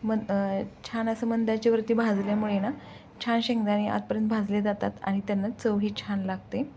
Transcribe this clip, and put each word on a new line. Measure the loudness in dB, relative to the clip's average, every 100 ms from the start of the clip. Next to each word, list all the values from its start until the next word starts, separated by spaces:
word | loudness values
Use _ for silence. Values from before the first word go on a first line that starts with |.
मन-, | 0 -2 0
अ, | 0 2 -2 -4 -10
छान | -8 -4 -2
असं | 0 0
मंद | 0 2
आचेवरती | 2 4 2 2
भाजल्यामुळे | 2 4 2 2 0 2 0
ना, | 0 -4 -10 -18 -20 -8
छान | 0 0
शेंगदाणे | 2 0 2 2 2
आतपर्यंत | -2 -2 0 2
भाजले | 2 2 2
जातात | 2 0 -2 -2
आणि | -2 -2 0
त्यांना | 0 -2
चवही | -2 0 2 0 -2
छान | -4 -4
लागते. | -2 -6 -4 -4 -4